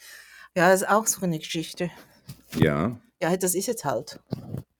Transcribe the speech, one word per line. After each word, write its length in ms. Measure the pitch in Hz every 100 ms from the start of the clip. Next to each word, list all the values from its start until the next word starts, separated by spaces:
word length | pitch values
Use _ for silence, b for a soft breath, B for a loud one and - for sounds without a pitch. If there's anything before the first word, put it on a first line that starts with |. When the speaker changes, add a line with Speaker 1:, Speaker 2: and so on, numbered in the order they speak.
| b b b b b 180
Speaker 1:
Ja, 180 | 175
ist 140 | 190 -
auch 200 | 202 214
so 140 | -
eine 180 | 185 156
Geschichte. 500 | - 165 156 - 175 - b b b - - 80
Speaker 2:
Ja. 440 | 80 73 98 117 _ -
Speaker 1:
Ja, 140 | 165 180
das 180 | 185 180
ist 120 | 226
jetzt 180 | 226 143
halt. 340 | 120 - - - - - - -